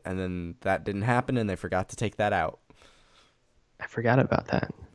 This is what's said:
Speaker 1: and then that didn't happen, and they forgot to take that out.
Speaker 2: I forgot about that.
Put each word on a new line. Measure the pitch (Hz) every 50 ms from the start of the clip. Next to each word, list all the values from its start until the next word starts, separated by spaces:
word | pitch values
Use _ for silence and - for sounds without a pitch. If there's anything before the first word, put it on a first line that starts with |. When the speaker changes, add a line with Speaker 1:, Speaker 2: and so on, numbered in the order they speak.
| -
Speaker 1:
and | 92 92
then | 92 92 92 90 90 85 85 85 -
that | - 98 95 78 80
didn't | 104 98 101 107
happen, | 127 120 123 127 - 131
and | 120 110
they | 101 92
forgot | - - 87 92 92 95 -
to | -
take | - 117 98 -
that | - 104 104 101
out. | 90 80 - - - _ - - - - - - _ _ _ _ - _ _ _ _ _ _ _ _ _ _ _ -
Speaker 2:
I | -
forgot | - - 117 117 117 123
about | 135 - - - - -
that. | - - - - - - - - -